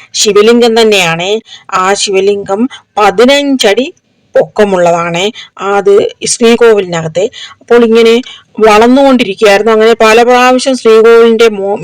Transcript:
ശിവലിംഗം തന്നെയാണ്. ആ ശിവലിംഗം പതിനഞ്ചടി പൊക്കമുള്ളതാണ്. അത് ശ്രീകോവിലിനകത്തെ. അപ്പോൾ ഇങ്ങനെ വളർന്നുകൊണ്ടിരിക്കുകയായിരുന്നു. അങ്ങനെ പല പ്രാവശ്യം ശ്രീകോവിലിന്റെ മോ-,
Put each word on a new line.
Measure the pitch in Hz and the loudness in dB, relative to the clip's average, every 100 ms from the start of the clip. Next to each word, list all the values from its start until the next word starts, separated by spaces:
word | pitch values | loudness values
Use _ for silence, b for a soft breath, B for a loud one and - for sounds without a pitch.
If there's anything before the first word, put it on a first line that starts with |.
| B | B
ശിവലിംഗം | - 220 196 214 240 233 226 | -6 -2 2 2 2 2 2
തന്നെയാണ്. | 220 202 170 165 180 220 B B B | 0 0 -2 -4 -4 -6 B B B
ആ | 190 185 | -4 -2
ശിവലിംഗം | 202 214 190 196 202 196 196 254 B _ - | -2 -2 -2 -2 -4 -6 -6 -6 B _ -4
പതിനഞ്ചടി | 208 190 247 277 285 269 220 214 285 - _ _ _ | -2 2 0 0 -2 -2 -2 -2 -4 -10 _ _ _
പൊക്കമുള്ളതാണ്. | - 160 - 208 185 175 170 170 170 202 B B - | -4 -4 -2 -2 0 0 -2 -4 -4 -6 B B -12
അത് | 190 202 190 202 - - - | -4 -2 0 0 -2 -6 -10
ശ്രീകോവിലിനകത്തെ. | - 233 233 233 208 180 170 160 165 226 B B B | -2 0 2 2 2 -2 -6 -6 -6 -6 B B B
അപ്പോൾ | _ 240 | _ 0
ഇങ്ങനെ | 233 226 226 233 B B _ - 214 | 2 2 2 0 B B _ -2 0
വളർന്നുകൊണ്ടിരിക്കുകയായിരുന്നു. | 208 233 262 277 254 202 190 208 196 214 | 2 2 2 2 0 -2 -2 0 0 0
അങ്ങനെ | 220 220 226 | 0 0 2
പല | 220 220 | 2 2
പ്രാവശ്യം | 240 247 247 254 269 254 | 2 2 2 0 -2 -2
ശ്രീകോവിലിന്റെ | 226 220 226 233 233 226 233 | 2 4 4 4 4 2 0
മോ-, | 202 196 214 | 0 -6 -4